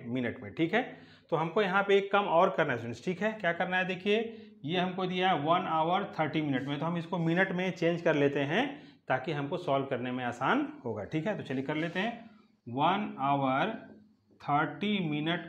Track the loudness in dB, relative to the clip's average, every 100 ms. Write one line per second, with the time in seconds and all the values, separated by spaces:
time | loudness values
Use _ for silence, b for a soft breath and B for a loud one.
0 | -4 -2 -2 -4 -8 -2 0 2 -2 B
1 | B B _ -2 0 0 2 2 4 4
2 | 4 2 4 6 6 4 2 0 -4 -6
3 | -6 -2 -2 0 0 0 0 0 -2 -2
4 | 0 2 0 B B -12 -4 -2 0 -2
5 | -2 2 2 4 4 2 2 0 2 2
6 | 0 -2 -2 0 0 0 -2 -2 -2 -4
7 | -2 -2 2 2 2 0 -2 0 0 2
8 | 2 4 4 2 0 0 -2 B B B
9 | -4 -2 -2 -4 -4 -4 0 0 0 -2
10 | -4 -4 -4 -2 0 0 -2 -6 -8 -6
11 | -4 -4 -2 -4 -4 -4 -4 -4 -4 -2
12 | -4 -6 B B B _ -10 0 2 2
13 | -2 -2 0 2 2 2 0 -4 -12 -20
14 | -20 _ _ -12 -2 0 0 -2 -2 0
15 | 0 -2 -2 -4